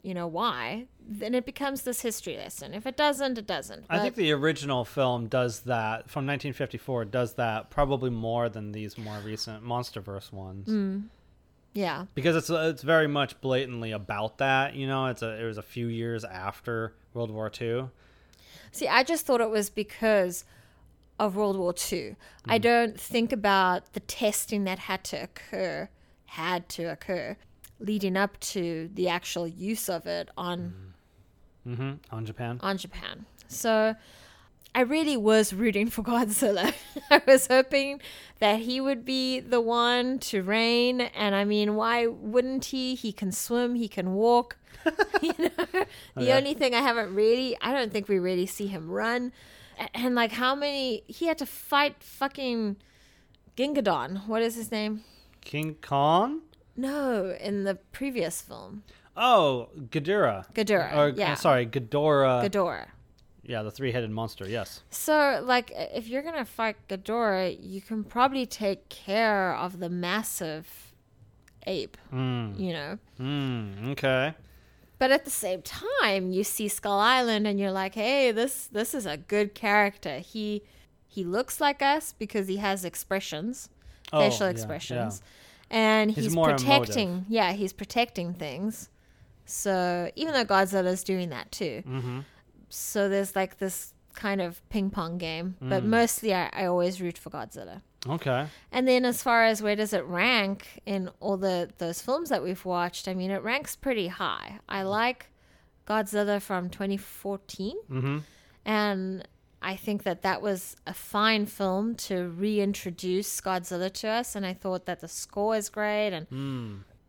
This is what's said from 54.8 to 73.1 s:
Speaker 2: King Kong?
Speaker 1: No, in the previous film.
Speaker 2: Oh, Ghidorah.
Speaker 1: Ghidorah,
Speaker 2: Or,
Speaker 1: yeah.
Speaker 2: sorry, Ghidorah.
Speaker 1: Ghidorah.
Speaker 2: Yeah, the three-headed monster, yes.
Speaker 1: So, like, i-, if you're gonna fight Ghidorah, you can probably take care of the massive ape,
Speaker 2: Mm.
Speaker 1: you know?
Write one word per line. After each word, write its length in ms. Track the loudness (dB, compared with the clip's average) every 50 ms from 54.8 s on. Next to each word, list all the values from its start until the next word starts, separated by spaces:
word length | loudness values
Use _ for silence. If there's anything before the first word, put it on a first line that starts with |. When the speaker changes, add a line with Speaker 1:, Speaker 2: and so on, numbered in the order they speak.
| -2 -2 -4 -6 -10 -16 -20 -20 -20 -20 -20 _
Speaker 2:
King 360 | -16 -8 -4 -4 -4 -4 -6 -10
Kong? 600 | -6 -2 2 4 6 6 6 6 4 2 -2 -6 -10 _ -20 _ _ _ _
Speaker 1:
No, 580 | -6 -4 -4 -2 -2 0 0 0 0 -2 -2 -4 -6
in 240 | -4 -4 -2 -2 0
the 120 | -2 -2 -4 _ _
previous 500 | -10 -6 -6 -4 -2 -2 -2 -2 -4 -8
film. 400 | -10 -12 -16 -16 -14 -14 -16 -18 -18 -20 -20 -20 _ _ _
Speaker 2:
Oh, 520 | 2 6 8 8 8 8 6 2 0 -4 -8 -12 -16
Ghidorah. 760 | -14 -4 -4 -2 0 2 4 4 4 4 2 0 -6 -6 -2
Speaker 1:
Ghidorah, 420 | -2 2 4 4 4 4 2 4
Speaker 2:
Or, 120 | 6 6 6
Speaker 1:
yeah. 240 | 4 2 0 0 0
Speaker 2:
sorry, 320 | 2 4 6 6 6 4
Ghidorah. 840 | 0 -2 -4 -4 0 0 2 4 6 6 6 6 6 6 4 2 2
Speaker 1:
Ghidorah. 380 | 2 2 0 0 -2 -6 -8 -12 -16 -20 -20 _ _ _ -20 -20 -20 -20 -10
Speaker 2:
Yeah, 180 | -6 -4 -4
the 80 | -4 -6
three-headed 400 | -6 -4 -2 -2 0 0 -2 -2
monster, 380 | -4 -4 -4 -6 -6 -8 -8 -6
yes. 340 | -4 -4 -6 -6 -10 -18 -18 _
Speaker 1:
So, 500 | -10 -6 0 2 4 6 6 4 2 0 0
like, 260 | 2 2 2 2 -2
i-, 180 | -8 -8 -8 -6 -6
if 140 | -8 -8 -4
you're 140 | -6 -4
gonna 220 | -4 -4 -6 -6 -6
fight 320 | -6 -4 -2 -2 -2 -2 -6 -10 -10
Ghidorah, 680 | -10 -8 -4 -4 -2 0 2 2 2 2 0 -2 -4 -6
you 200 | -12 -12 -12 -12
can 220 | -10 -6 -6 -6 -6
probably 400 | -4 2 4 4 4 4 0 -2
take 420 | -2 -4 -2 0 0 0 -2 _ _
care 640 | -20 -14 -6 0 2 2 4 4 4 4 2 2 0
of 240 | -2 -4 -6 -6 -6
the 100 | -6 -4
massive 1040 | -4 -2 -2 0 0 -2 -2 -4 -6 -6 -6 -6 -6 -8 -12 -16 -20 -20 -20 -20 -20 _ _ _ _ _ -20 -20 _ _ _ -20 _ -12 -8
ape, 300 | -4 -4 -4 -4 -6 -10 -20 -16 -8
Speaker 2:
Mm. 460 | -4 -4 -2 -2 -2 -2 -4 -6 -6 -6
Speaker 1:
you 140 | -4 -4
know? 260 | -4 -6 -6 -8 -10 -12 _ _